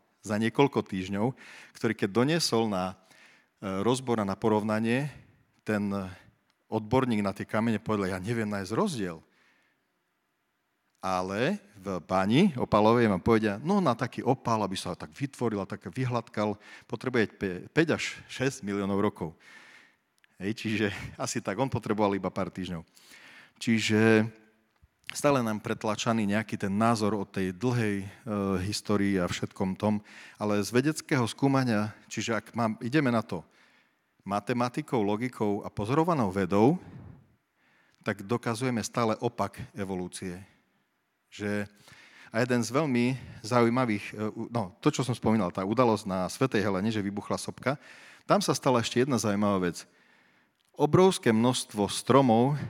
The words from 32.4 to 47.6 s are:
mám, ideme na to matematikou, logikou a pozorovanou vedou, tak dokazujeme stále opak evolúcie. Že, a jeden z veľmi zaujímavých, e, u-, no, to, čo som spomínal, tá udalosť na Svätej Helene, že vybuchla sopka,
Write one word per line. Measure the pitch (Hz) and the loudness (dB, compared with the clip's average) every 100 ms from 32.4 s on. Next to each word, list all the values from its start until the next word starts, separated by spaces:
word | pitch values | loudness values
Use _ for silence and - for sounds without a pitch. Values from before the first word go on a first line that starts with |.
| - 117 | -4 -2
mám, | 113 107 | -2 -2
ideme | 120 151 135 | -2 0 2
na | 113 | 0
to | 104 87 - _ _ _ _ _ _ _ | -2 -8 -10 _ _ _ _ _ _ _
matematikou, | 98 101 - 120 120 - 147 127 | -4 -4 -2 -2 -2 -4 -2 0
logikou | 101 107 123 - 107 101 - | 0 0 -4 -4 -2 -2 -6
a | |
pozorovanou | - 104 147 165 160 101 | -8 0 2 2 2 0
vedou, | 95 90 98 120 180 - - - - _ _ _ _ _ _ _ _ - | 0 0 6 6 4 -4 -18 -20 -20 _ _ _ _ _ _ _ _ -6
tak | 101 | -6
dokazujeme | 101 120 123 113 127 117 | -4 -4 -2 -4 -2 -4
stále | 95 - 113 110 | -4 -2 0 0
opak | 120 - 98 - - | -4 -2 -6 -6 -14
evolúcie. | 104 95 92 90 - 92 87 98 _ _ _ _ _ _ _ _ | -10 -8 -6 -8 -10 -10 -12 -16 _ _ _ _ _ _ _ _
Že, | - 104 104 101 _ - - - - - | -10 -4 -4 -6 _ -20 -20 -20 -20 -6
a | 113 | -2
jeden | 123 123 | 2 2
z | 107 | 0
veľmi | 135 156 120 123 131 - - 104 | 0 0 2 2 -2 -8 -14 0
zaujímavých, | 123 117 127 123 104 - | 4 4 2 0 -2 -4
e, | 107 107 | -8 -8
u-, | 110 107 | -6 -6
no, | 120 92 - | -4 -6 0
to, | 151 | 0
čo | - 123 | 0 -4
som | |
spomínal, | 117 117 113 87 | 0 2 2 2
tá | 95 95 | -2 -2
udalosť | 113 120 104 98 | 2 4 2 0
na | 92 87 | -4 -4
Svätej | - 131 110 | -2 0 2
Helene, | 101 92 110 | 0 0 -2
že | 107 | -2
vybuchla | 98 101 - 98 | -4 -6 -6 -6
sopka, | - - | -6 -6